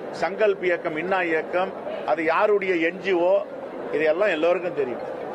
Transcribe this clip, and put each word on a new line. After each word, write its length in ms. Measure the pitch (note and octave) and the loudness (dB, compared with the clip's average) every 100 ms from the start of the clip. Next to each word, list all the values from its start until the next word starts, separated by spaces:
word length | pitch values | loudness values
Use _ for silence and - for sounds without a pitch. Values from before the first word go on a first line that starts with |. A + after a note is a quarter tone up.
| - | -10
சங்கல்ப் 540 | - E3 G3 G#3+ F#3+ | -4 -2 2 2 2
இயக்கம், 320 | F3+ E3+ E3+ D#3 | 0 0 -2 -4
இன்னா 260 | F3 F#3+ | -2 0
இயக்கம், 500 | F3 D#3+ D3 F3 F#3+ - - - - | 0 -2 0 -2 -2 -6 -8 -6 -2
அது 180 | D#3 | 0
யாருடைய 500 | D#3+ E3 G#3+ G3+ F#3+ | 2 4 4 2 2
என் 240 | F3 E3 F#3 | 2 2 0
ஜி 140 | F3+ | 0
ஓ? 300 | F3 F3 G3 - - - - - | 2 4 2 0 -10 -10 -10 -4
இது 120 | D3 | 0
எல்லாம் 240 | D#3 D#3+ G#3+ | 2 2 2
எல்லோருக்கும் 460 | D#3 E3 F3+ F3 | 2 2 2 0
தெரியும். 260 | C#3+ C3 A#2 - - - | -2 -2 -4 -8 -8 -8